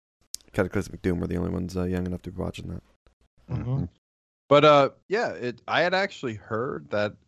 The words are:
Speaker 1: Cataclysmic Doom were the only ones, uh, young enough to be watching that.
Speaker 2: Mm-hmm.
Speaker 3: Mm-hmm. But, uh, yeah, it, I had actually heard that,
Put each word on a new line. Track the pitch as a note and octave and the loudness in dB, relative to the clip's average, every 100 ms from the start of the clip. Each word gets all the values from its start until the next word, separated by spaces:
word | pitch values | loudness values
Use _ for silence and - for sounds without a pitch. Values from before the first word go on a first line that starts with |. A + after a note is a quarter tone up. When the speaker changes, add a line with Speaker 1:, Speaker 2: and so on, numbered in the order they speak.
| _ _ _ - _ | _ _ _ -20 _
Speaker 1:
Cataclysmic | - F#2 G2+ F2+ - | -2 0 -2 -4 -4
Doom | F#2+ F2 | -2 -2
were | F2 | -2
the | F2 | -2
only | F2 | -4
ones, | F2+ F2+ F#2 | -4 -6 -4
uh, | |
young | F2+ F#2 F2+ | -2 -2 -4
enough | F2+ | -6
to | F2+ | -10
be | F#2 | -8
watching | F2 - F#2 | -8 -8 -12
that. | F2 - _ _ _ _ _ - | -12 -14 _ _ _ _ _ -10
Speaker 2:
Mm-hmm. | B2 A#2+ | -8 -4
Speaker 3:
Mm-hmm. | C3+ F2 - _ _ _ _ _ | -4 -4 -10 _ _ _ _ _
But, | C#3+ D3+ | 6 8
uh, | D3 C3+ - _ | 8 6 0 _
yeah, | G3+ G#3+ | -2 -2
it, | E2+ B2 - - | -4 -6 -8 -2
I | C3 | 0
had | F3 | 2
actually | F#3 G3 - B2 G#2+ | 0 -2 -4 -8 -8
heard | - A2 B2+ - D3 | -6 -4 -4 -8 -6
that, | G#2 G#2 - | -2 -2 -4